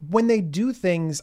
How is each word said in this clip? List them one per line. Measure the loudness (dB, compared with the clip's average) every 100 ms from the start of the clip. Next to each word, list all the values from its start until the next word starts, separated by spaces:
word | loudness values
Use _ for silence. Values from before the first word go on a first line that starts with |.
| -2
When | 2 4
they | 2
do | 0 -2 -2
things, | -2 -2 0 -2 -6